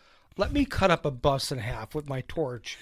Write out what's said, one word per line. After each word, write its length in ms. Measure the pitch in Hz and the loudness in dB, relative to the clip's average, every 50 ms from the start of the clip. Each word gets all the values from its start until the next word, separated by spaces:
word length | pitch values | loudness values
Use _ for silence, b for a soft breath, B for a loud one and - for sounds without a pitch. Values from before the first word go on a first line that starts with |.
| b b b b b b b | b b b b b b b
let 160 | - 202 - | -2 -2 0
me 140 | - 285 269 | 2 2 2
cut 240 | - - - 190 185 | 2 2 4 4 6
up 140 | 165 156 - | 4 4 2
a 60 | 147 | -2
bus 400 | 131 120 - 147 135 135 - - | -4 2 2 2 2 2 -2 -4
in 80 | 143 123 | -4 -4
half 340 | 101 120 123 110 110 - - | -4 -6 -6 -6 -8 -8 -8
with 140 | 151 147 143 | -8 -6 -6
my 120 | 135 131 - | -8 -8 -8
torch 500 | - - 165 151 127 123 110 - - - - | -6 -4 -4 -4 -4 -4 -8 -10 -12 -14 -12